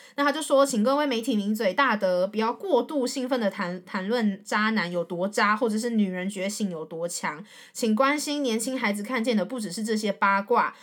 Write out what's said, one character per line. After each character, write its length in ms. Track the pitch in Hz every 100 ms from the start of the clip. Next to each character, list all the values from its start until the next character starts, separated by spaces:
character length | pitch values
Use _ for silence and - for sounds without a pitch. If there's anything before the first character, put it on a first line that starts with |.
| -
那 80 | -
他 80 | 285
就 100 | 294
说 240 | 302 269
，“请 200 | 277 247
各 100 | 226
位 100 | 277
媒 160 | 294 226
体 140 | 220
名 180 | 214 202
嘴 220 | 220 208
大 220 | 185 269 208
德 320 | 185 180 190
不 80 | 214
要 160 | 214
过 280 | - 392 330
度 240 | - 302
兴 240 | 254 277 254
奋 120 | 262
的 100 | 202
谈-， 320 | 208 180 180
谈 220 | 180 202 190
论 320 | 247 214 196
渣 260 | - 214 214
男 180 | 214 175
有 140 | 175
多 240 | 170 175 190
渣， 300 | 220 208 214
或 120 | 233
者 80 | 214
是 140 | 240
女 180 | 226 196
人 220 | 180 185
觉 180 | 202 190
醒 220 | 214 202
有 140 | 165
多 240 | 165 165 170
强， 360 | - 175 151 202 - -
请 200 | - 233
关 240 | 220 269 294
心 280 | 294 294
年 120 | 269 220
轻 220 | 247 262
孩 140 | 226
子 100 | 202
看 220 | 208 254
见 120 | 240 220
的 80 |
不 140 | 180 262
只 140 | 202
是 100 | 180
这 140 | 220 220
些 160 | 214
八 280 | 196 202 196
卦， 320 | 202 226 156 -